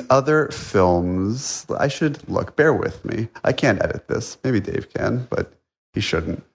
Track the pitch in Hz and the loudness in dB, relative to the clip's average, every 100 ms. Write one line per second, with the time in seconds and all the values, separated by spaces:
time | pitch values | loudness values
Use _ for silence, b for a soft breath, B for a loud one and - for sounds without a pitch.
0 | - 135 135 156 143 - - 104 92 87 | 4 2 4 2 2 -4 0 4 6 4
1 | 90 92 98 123 - - - - 143 - | 2 0 0 -2 -6 -8 -6 -2 -2 0
2 | 156 151 - 95 - - 151 110 107 - | -2 -2 -6 -4 -2 2 2 2 -2 -6
3 | - - 113 B - 131 139 101 - - | -6 -6 -6 B -2 0 2 2 0 -4
4 | - - - - 131 113 - - - - | -6 -6 -6 -6 0 0 0 -6 -6 -4
5 | - 120 123 - - _ _ _ _ - | -2 -2 -4 -4 -6 _ _ _ _ -6
6 | - 82 80 - - | -2 -2 -2 -6 -10